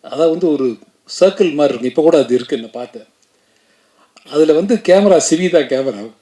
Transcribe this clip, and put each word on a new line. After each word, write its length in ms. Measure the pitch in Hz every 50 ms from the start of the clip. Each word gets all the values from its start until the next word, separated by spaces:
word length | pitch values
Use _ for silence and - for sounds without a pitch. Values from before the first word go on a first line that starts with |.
| -
அதான் 260 | - - 139 160 165
வந்து 220 | 160 175 185 165
ஒரு 260 | 151 135 135 123 110 - - _ _ _ _ - - -
சர்க்கிள் 340 | 180 190 190 - 202 170 143
மாதிரி 100 | 151 147
இருக்கும். 200 | 139 127 113 120
இப்போ 180 | 127 - -
கூட 160 | 151 165 170 147
அது 160 | 127 117 123
இருக்கு, 240 | 120 120 - 147 117
நான் 120 | 113 110
பார்த்தேன். 340 | - 120 123 - _ 113 107 _ _ _ _ _ _ _ _ _ _ _ _ _ _ _ _ _ _ _ _ _ _ - _ -
அதுல 220 | 147 151 156 156
வந்து 220 | 151 156 185 202 247
கேமரா 460 | 208 - - 180 190 202 202 185 156 - -
சிவி 200 | 160 160 180 180
தான் 120 | 170 160
கேமரா. 480 | 139 123 135 131 135 135 110 101 107 113 107 _